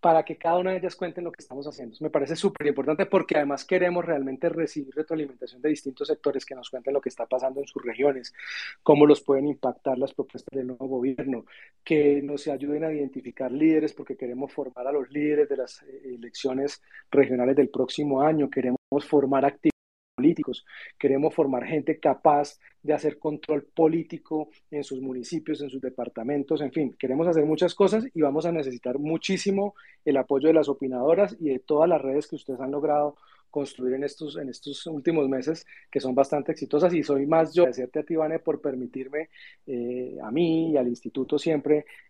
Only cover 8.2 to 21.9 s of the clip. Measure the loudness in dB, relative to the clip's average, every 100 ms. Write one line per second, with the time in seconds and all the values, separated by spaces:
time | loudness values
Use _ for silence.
8.2 | -8 -18 -14 -12 -12 -2 4 8 10 8
9.2 | 6 2 2 -2 -4 -4 -4 -2 -2 -4
10.2 | -10 -10 -10 -8 -8 -8 -6 -2 -2 -4
11.2 | -4 -6 -8 -20 -20 _ 0 4 4 4
12.2 | 0 -6 -6 -6 -4 -4 -4 -4 -6 -8
13.2 | -14 -8 -6 2 4 4 2 -6 -12 -8
14.2 | -8 -6 -8 -8 -10 -6 -4 -4 -4 -2
15.2 | 0 2 2 0 -4 -10 -20 -18 -14 -14
16.2 | -14 -6 -4 -2 -4 -6 _ -20 _ 4
17.2 | 6 4 2 4 2 2 -4 -2 -2 2
18.2 | 2 2 0 0 -2 -4 _ -4 2 2
19.2 | 4 4 2 2 0 0 _ _ _ 2
20.2 | 4 4 -4 -8 _ -20 -20 _ 2 2
21.2 | 2 2 0 0 -2 -4 -2